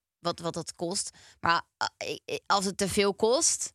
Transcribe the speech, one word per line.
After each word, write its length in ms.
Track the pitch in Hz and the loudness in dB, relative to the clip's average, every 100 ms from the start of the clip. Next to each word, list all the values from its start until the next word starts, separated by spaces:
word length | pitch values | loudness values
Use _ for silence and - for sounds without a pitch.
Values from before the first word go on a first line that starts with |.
| _ _ | _ _
wat, 200 | 170 170 | -6 -4
wat 160 | 170 | -6
dat 200 | 170 - | -6 -10
kost. 360 | - 170 196 - - - _ | -8 -6 -4 -6 -12 -20 _
Maar, 220 | 175 170 - _ - - | 0 0 0 _ -6 -4
eh, 200 | - 151 | -8 -8
eh, 140 | - 143 - | -8 -8 0
als 180 | 196 | 2
het 120 | 190 175 | 2 -2
te 120 | 196 | 0
veel 260 | - 202 | 2 2
kost. 580 | 196 220 269 330 - - | 2 2 4 2 0 -4